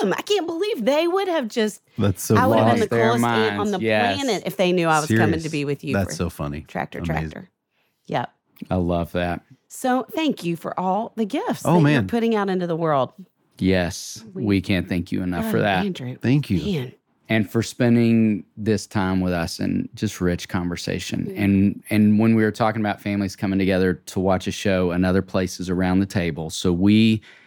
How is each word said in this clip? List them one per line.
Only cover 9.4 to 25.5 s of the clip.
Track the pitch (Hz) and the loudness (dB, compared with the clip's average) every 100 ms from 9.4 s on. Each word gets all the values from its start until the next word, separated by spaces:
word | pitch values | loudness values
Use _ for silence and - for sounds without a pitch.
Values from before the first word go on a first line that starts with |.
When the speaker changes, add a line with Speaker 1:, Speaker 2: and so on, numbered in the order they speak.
| - - _ | -10 -20 _
Speaker 1:
So | - 262 247 - | -6 -2 -2 -2
thank | - 320 214 | -4 -2 -2
you | 170 165 | -4 -6
for | - - | -6 -4
all | 185 190 226 - | -2 -2 -4 -4
the | 208 | -4
gifts | 285 466 - | -4 -4 -4
Speaker 2:
Oh, | - 175 | 2 4
Speaker 1:
that | |
Speaker 2:
man. | 147 | 4
Speaker 1:
you're | 151 | 2
putting | 95 240 233 220 | 0 0 0 0
out | 196 | 0
into | 190 175 | -2 -2
the | 165 | -2
world. | 165 143 123 - 185 _ _ - | 0 0 0 -6 -20 _ _ -2
Speaker 3:
Yes. | 95 92 87 - - - - | 2 2 0 -6 -12 -16 -14
Speaker 1:
We | - | -6
Speaker 3:
We | 110 98 | 0 0
can't | 90 95 - | 0 -2 -2
thank | 90 92 | -4 -4
you | 101 | -4
enough | 92 90 226 | -4 -4 -2
for | 196 | 0
Speaker 1:
Oh, | |
Speaker 3:
that. | 104 95 139 | 2 0 0
Speaker 1:
Andrew. | 175 123 127 | -4 -8 -4
Speaker 2:
Thank | 113 143 139 | 0 2 2
you. | 92 180 170 | -2 0 -4
Speaker 1:
Man. | 127 - _ _ - | -6 -12 _ _ -2
Speaker 3:
And | 113 104 | -2 0
for | 113 | -2
spending | 110 - 120 117 117 113 110 104 - - | -2 0 2 4 4 4 2 0 -6 -6
this | 107 101 - | -2 -2 -2
time | 107 92 92 | -2 0 0
with | 92 | 0
us | 87 82 - | -2 -4 -4
and | 98 92 92 - | -4 -2 -4 -6
just | 107 - | -6 -2
rich | 90 87 - | -2 -2 -4
conversation. | 92 87 87 - 87 - - 95 | -4 -4 -4 -6 -6 -4 -6 -6
Speaker 1:
Yeah. | 98 | -2
Speaker 3:
And, | 101 98 98 - - | 2 4 2 0 -2
and | 107 107 104 | 2 4 6
when | 113 113 | 4 4
we | |
were | 110 | 2
talking | 101 110 110 | 2 0 0
about | 104 101 | -2 -4
families | 104 101 98 - | -4 -2 -4 -4
coming | 101 98 | -2 0
together | 92 92 92 87 | 2 2 2 -2
to | - - | -6 -2
watch | 92 92 98 | 0 0 -2
a | |
show | - 104 92 90 | -4 0 0 0
and | 87 | 0
other | 92 92 | 2 2
places | 92 98 92 | 0 -2 -2